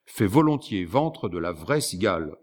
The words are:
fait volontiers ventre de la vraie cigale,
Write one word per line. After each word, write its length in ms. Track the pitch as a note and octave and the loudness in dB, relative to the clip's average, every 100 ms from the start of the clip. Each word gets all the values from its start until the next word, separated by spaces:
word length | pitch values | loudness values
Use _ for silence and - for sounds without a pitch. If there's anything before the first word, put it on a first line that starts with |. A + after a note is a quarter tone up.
| _ | _
fait 220 | - G#2 | 0 4
volontiers 580 | A#2+ D#3 D3 - G2+ F2 | 6 4 2 -2 -6 0
ventre 440 | A#2+ D#3+ D#3 G#2 | 0 0 -4 -6
de 80 | E2+ | -4
la 140 | E2+ | -4
vraie 300 | D#2 D#2+ D3 | -6 -2 -2
cigale, 540 | - F2+ G#2 E2+ D#2 - | -2 0 0 0 -4 -10